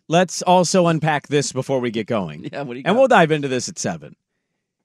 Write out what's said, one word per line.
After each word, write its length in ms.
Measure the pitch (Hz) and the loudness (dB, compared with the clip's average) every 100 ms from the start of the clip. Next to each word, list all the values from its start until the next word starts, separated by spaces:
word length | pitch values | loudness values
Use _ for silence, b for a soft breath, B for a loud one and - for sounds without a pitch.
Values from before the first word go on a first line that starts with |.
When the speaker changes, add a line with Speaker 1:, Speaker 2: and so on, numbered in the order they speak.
| - | -2
Speaker 1:
let's 340 | 160 185 - | 2 2 0
also 440 | - 185 175 190 170 | 2 2 4 2 2
unpack 400 | 160 156 147 - | 2 0 -2 -2
this 240 | 143 135 | -2 -2
before 280 | 127 131 135 | -4 -4 -2
we 120 | 120 | -2
get 140 | 110 104 | -4 -4
going. 420 | 117 87 73 - | -4 -4 -8 -12
Speaker 2:
<laughs> 60 | - | -10
Yeah, 40 | |
what 100 | 143 | -10
do 60 | 123 | -6
you 40 | 147 | 0
Speaker 1:
And 100 | 220 | 2
Speaker 2:
got? 40 | |
Speaker 1:
we'll 80 | 269 | 4
dive 240 | 226 160 | 6 4
into 160 | 156 139 | 2 -2
this 220 | 123 110 | -4 -6
at 100 | 90 | -6
seven. 360 | 120 82 73 - _ _ _ _ _ _ | -8 -8 -12 -20 _ _ _ _ _ _